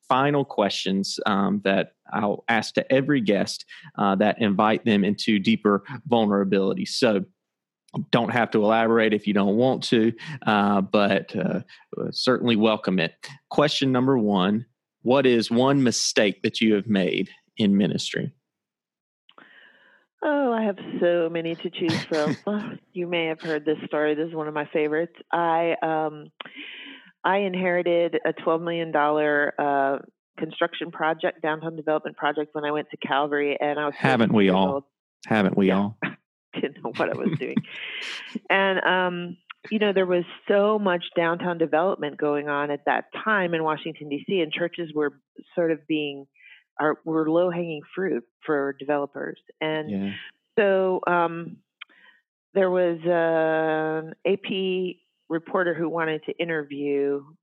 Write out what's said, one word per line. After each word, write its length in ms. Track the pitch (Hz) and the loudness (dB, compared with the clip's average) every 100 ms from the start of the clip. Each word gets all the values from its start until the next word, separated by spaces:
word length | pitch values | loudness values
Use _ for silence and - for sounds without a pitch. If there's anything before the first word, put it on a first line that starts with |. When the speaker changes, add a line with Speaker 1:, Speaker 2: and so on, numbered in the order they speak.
| _ | _
Speaker 1:
final 380 | 127 139 147 135 | 2 4 2 0
questions, 720 | - 101 - - 98 98 - - | 2 0 2 -2 0 -2 -4 0
um, 340 | 98 98 101 98 | 2 2 0 2
that 300 | 98 - _ - | 0 0 _ -8
I'll 320 | - 104 - - | -4 -2 -2 0
ask 280 | 113 107 - | 0 2 -4
to 180 | - | 2
every 260 | 131 139 143 | 2 4 2
guest, 460 | 107 98 101 - - - 160 - | 4 2 0 -6 -12 -20 -14 -2
uh, 180 | 104 98 | 0 4
that 260 | 104 - | 2 2
invite 440 | 110 95 107 110 117 | 0 4 2 2 2
them 180 | 104 | 2
into 340 | 98 101 - 107 | 2 0 0 0
deeper 440 | 95 110 107 101 - 131 - | 2 2 4 2 0 -12 0
vulnerability. 800 | 117 107 98 98 98 98 98 - | 2 4 2 2 2 0 -2 -4
So 400 | - 123 101 92 _ _ _ _ _ _ - - | 0 2 2 -2 _ _ _ _ _ _ -10 -2
don't 220 | 123 117 | 0 0
have 180 | 120 110 | 0 2
to 140 | 113 | 2
elaborate 500 | 104 113 113 113 110 | 4 4 4 4 4
if 140 | 104 104 | 2 0
you 60 | 101 | 2
don't 200 | 101 104 | 2 2
want 280 | 127 120 | 2 0
to, 300 | - 120 113 113 - 143 - | 0 2 2 0 -10 -6 0
uh, 340 | 104 101 101 | 2 4 2
but, 540 | 98 107 101 98 - 104 | 2 2 4 2 -2 -4
uh, 260 | 92 92 - - _ - - | -2 -2 -6 -20 _ -8 -8
certainly 460 | - - 123 120 110 | -4 0 0 2 4
welcome 420 | 110 107 - 92 | 4 2 0 0
it. 140 | 80 _ - - _ | 0 _ -20 -20 _
Question 420 | - 147 - 135 | 2 2 2 0
number 260 | 127 131 135 | 2 2 2
one, 480 | 104 101 92 107 120 _ _ _ | 2 2 2 0 -4 _ _ _
what 240 | 110 135 131 | 2 4 6
is 240 | 120 107 | 4 2
one 320 | 117 131 143 | 2 4 4
mistake 580 | 127 - - - 107 92 | 2 2 0 2 2 0
that 180 | 113 - | -4 0
you 140 | 113 | 2
have 140 | 104 98 | 2 2
made 420 | 101 92 50 98 - _ - | 0 2 -2 -4 -10 _ -2
in 200 | 107 98 | 2 4
ministry? 560 | 104 - - - - _ _ _ _ _ _ _ _ _ _ - - - - _ _ _ _ _ 311 | 2 -2 -4 -6 -6 _ _ _ _ _ _ _ _ _ _ -20 -20 -20 -20 _ _ _ _ _ -2
Speaker 2:
Oh, 280 | 285 269 | 0 0
I 100 | 226 | 0
have 140 | 220 190 - - | -2 -4 -8 0
so 280 | 175 175 165 | 2 2 0
many 260 | 170 165 165 | -2 -6 -6
to 140 | 180 | -8
choose 320 | - 170 - - | -4 -2 -2 -2
from. 320 | 160 151 - - | -2 -2 -2 -4
Speaker 1:
<laughs> 340 | 208 208 - _ | -4 -6 -14 _
Speaker 2:
You 140 | 180 175 | -8 -4
may 180 | 175 160 | -2 -2
have 160 | 160 | -4
heard 240 | 170 151 151 | -4 -2 0
this 140 | 156 143 | -2 -2
story. 260 | 151 151 | 0 0
This 140 | 151 160 | 0 -2
is 60 | 160 | -4
one 120 | 151 | -6
of 60 | |
my 120 | 151 147 | -6 -4
favorites. 440 | 170 151 151 170 - - | -2 0 0 -4 -8 -4
I, 440 | 170 170 165 170 165 | -2 2 2 0 -2
um, 460 | 160 156 156 151 151 _ - - - - - - - _ | -2 -2 -4 -6 -18 _ -18 -16 -16 -16 -18 -20 -20 _
I 140 | 160 196 | -2 0
inherited 760 | 202 180 185 175 175 170 170 160 | 0 -2 0 0 2 2 2 0
a 80 | - | -2
twelve 300 | 156 - 165 | -4 -2 -2
million 300 | 170 170 165 | -2 -4 -2
dollar, 640 | 156 147 151 151 147 143 - | 0 2 2 2 2 0 0
uh, 380 | 147 139 135 139 - _ _ - | 0 2 2 -2 -8 _ _ -10
construction 540 | 160 160 170 - 165 | -10 -4 -4 -4 -10
project, 500 | 170 160 160 180 - | -4 -2 0 -4 -4
downtown 340 | 160 156 160 160 | -4 -4 -6 -8
development 420 | 151 156 151 - | -2 -2 -2 -4
project, 360 | 147 151 151 | -2 -2 -6
when 100 | 156 147 | -6 -4
I 60 | |
went 160 | 151 147 | -4 -6
to 60 | - | -10
Calvary, 600 | - 139 147 147 147 143 | -4 -2 0 -2 -2 -2
and 200 | 147 147 | -2 -2
I 60 | 147 | -4
was 100 | 139 | -2
Speaker 1:
Haven't 340 | 135 127 113 | 0 2 2
we 140 | 113 98 | 4 4
Speaker 2:
thirteen 80 | 92 | 4
years 120 | 95 | 2
Speaker 1:
all? 60 | 92 | -2
Speaker 2:
old. 80 | - _ _ _ - | -8 _ _ _ -2
Speaker 1:
Haven't 320 | 110 95 90 | 2 2 2
we 100 | 95 | 2
Speaker 2:
Yeah. 80 | 92 | 2
Speaker 1:
all? 180 | 101 107 | -2 -6
Speaker 2:
<laughs> 500 | - - _ _ _ | -10 -10 _ _ _
Didn't 300 | - 143 143 | -8 -8 -8
know 100 | 120 - | -12 -4
what 140 | 160 | -2
I 80 | - | 0
was 180 | - 160 | -2 -2
doing. 180 | 127 - | -4 -4
Speaker 1:
<laughs> 880 | - - - - - - - - _ | -6 -14 -12 -12 -12 -12 -12 -14 _
Speaker 2:
And, 300 | 190 196 185 - | 2 2 2 2
um, 520 | 180 180 175 175 175 _ - - | 2 0 -2 -8 -12 _ -20 -4
you 80 | 214 | 0
know, 120 | 208 | 2
there 140 | 190 185 | 2 2
was 180 | 180 175 - - | 0 -2 -10 0
so 300 | 202 202 208 | 2 4 2
much 260 | 202 175 - - | 0 -2 -2 -2
downtown 420 | 170 175 226 170 | 0 0 -4 -2
development 600 | 160 151 180 - 147 139 | 0 2 2 0 -6 -4
going 300 | 151 147 147 | -2 -2 -2
on 200 | 143 147 | -4 -2
at 160 | 143 - | -4 0
that 200 | 123 - - | -2 -2 -8
time 320 | - 208 180 165 | -2 0 0 -2
in 80 | |
Washington, 440 | 160 156 170 156 - | -2 -4 -6 -12 -10
D 140 | 190 - | -10 -4
C, 100 | 196 | -2
and 100 | 156 | -2
churches 380 | 156 170 175 165 | -2 -6 -6 -8
were 260 | 151 147 - _ - - - | -4 -4 -4 _ -20 -10 -2
sort 160 | 170 | 0
of 80 | 156 147 | -2 _
being, 400 | 156 147 139 139 _ - - _ - | -4 -4 -8 -16 _ -20 -20 _ -2
are, 200 | 151 143 - | -2 -2 -2
were 220 | 160 156 | -2 2
low-hanging 540 | 165 180 175 175 151 - - | 2 2 -2 -6 -8 -10 -6
fruit 280 | 190 120 - _ - | -4 -4 -6 _ -4
for 300 | 147 139 135 | -2 -2 -6
developers. 600 | 139 147 143 139 147 - _ - | -2 -2 -2 -6 -10 -10 _ -8
And 280 | 156 156 156 | -4 -4 -4
Speaker 1:
Yeah. 220 | 196 202 202 - _ _ - | -4 -4 -6 -14 _ _ 0
Speaker 2:
so, 400 | 202 190 190 185 - | 2 4 2 0 0
um, 500 | 175 170 165 170 - _ _ - _ - _ _ _ _ 196 | 0 0 -4 -10 -14 _ _ -20 _ -20 _ _ _ _ 0
there 140 | 185 | 2
was 300 | 185 180 170 | 2 0 0
an 1120 | 165 170 165 165 160 160 160 156 156 156 160 - 170 | 0 2 2 2 2 2 0 0 -2 -4 -6 -6 -2
A 120 | 202 | -2
P 640 | - 190 190 185 185 - _ _ _ | -2 -4 -2 -2 -4 -8 _ _ _
reporter 460 | 160 160 202 175 | -6 -2 -2 0
who 160 | 160 165 | 0 -2
wanted 340 | 165 160 156 - | -2 -2 -4 -6
to 120 | - | -6
interview 840 | 170 160 143 143 143 143 143 143 143 160 | -4 -4 -6 -6 -2 0 0 -2 -8 -20